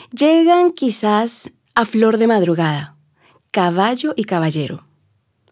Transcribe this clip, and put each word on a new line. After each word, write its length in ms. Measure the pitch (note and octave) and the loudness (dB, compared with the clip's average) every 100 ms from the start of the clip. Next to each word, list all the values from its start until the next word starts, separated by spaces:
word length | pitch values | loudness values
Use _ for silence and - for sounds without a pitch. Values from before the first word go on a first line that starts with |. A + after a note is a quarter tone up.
| - A#3+ | -16 -2
Llegan 560 | D4 E4 E4 F4 F4+ | 2 4 4 4 2
quizás 800 | F4 C4 G#3 G#3 G#3 A#3 - - - _ | 0 -2 -2 0 0 0 -6 -8 -14 _
a 100 | - | -4
flor 340 | A3+ A3 A3 G#3+ | -2 2 2 2
de 100 | A3+ | 2
madrugada, 680 | A3 F3 E3+ D#3+ D3 - _ _ _ _ _ _ | 2 2 0 -2 -4 -8 _ _ _ _ _ _
caballo 640 | - F3 F3 G#3 B3 D4+ C4+ | -2 -2 0 -2 -2 -6 -6
y 80 | |
caballero. 640 | G#3 F3+ D#3+ D3+ C#3 D#2+ - _ _ _ _ _ _ | -4 -2 -2 -4 -6 -10 -18 _ _ _ _ _ _